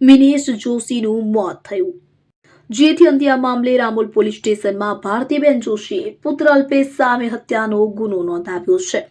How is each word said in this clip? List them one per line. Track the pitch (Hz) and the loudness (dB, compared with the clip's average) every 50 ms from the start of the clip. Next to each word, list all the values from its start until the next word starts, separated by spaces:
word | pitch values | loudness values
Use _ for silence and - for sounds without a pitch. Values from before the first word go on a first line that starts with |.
મિનેશ | 262 262 269 262 269 277 285 277 277 277 | 6 8 8 8 8 6 4 2 -2 -4
જોશીનું | 240 208 - 247 240 233 226 - 254 240 220 214 220 226 220 214 | -6 -4 -4 -4 -4 -4 -4 -4 -4 -2 -2 -2 -2 -2 -2 0
મોત | 214 220 190 170 - - _ - | 0 0 -2 -2 -6 -10 _ -8
થયું, | 202 190 180 - - - _ _ _ _ _ _ _ _ _ _ _ _ _ - | -4 -4 -4 -4 -6 -12 _ _ _ _ _ _ _ _ _ _ _ _ _ -8
જેથી | 220 208 294 311 302 320 339 | 0 2 2 2 4 4 4
અંતે | 311 277 277 285 277 | 4 4 2 2 0
આ | 262 | 0
મામલે | 254 254 254 247 247 240 247 254 | 0 0 -2 -2 -2 0 0 0
રામોલ | 254 240 226 220 220 214 | 0 0 0 -2 -2 -4
પોલીસ | 214 - 214 220 214 208 | -2 0 -2 -2 -2 -4
સ્ટેશનમાં | - - 220 208 208 - 202 196 202 208 208 196 | -4 -2 -4 -2 -2 -2 -6 -4 -4 -4 -6 -6
ભારતીબેન | 202 - 196 208 240 262 - 294 285 294 294 269 240 | -6 -6 -6 -4 -4 -4 -2 -2 2 2 2 2 2
જોશીએ | 220 226 214 208 - - 403 370 - 427 - _ - | -2 -4 -6 -6 -6 -8 -8 -6 -8 -8 -12 _ -6
પુત્ર | 294 285 285 302 | -6 -4 0 2
અલ્પેશ | 302 285 277 269 277 285 277 277 277 - | 4 4 4 2 2 0 0 0 0 -2
સામે | - 262 247 247 254 240 | -2 0 0 0 -2 -4
હત્યાનો | 226 233 233 - - 233 220 220 214 214 208 214 | -6 -8 -8 -8 -6 -4 -4 -2 -2 0 0 0
ગુનો | 214 202 208 220 208 196 180 175 | -2 -2 -6 -6 -4 -4 -4 -4
નોંધાવ્યો | 175 175 170 175 190 185 175 - 190 185 | -4 -6 -6 -6 -8 -8 -6 0 0 0
છે. | 180 185 - - 202 - - | 0 0 -4 -6 -6 -6 -8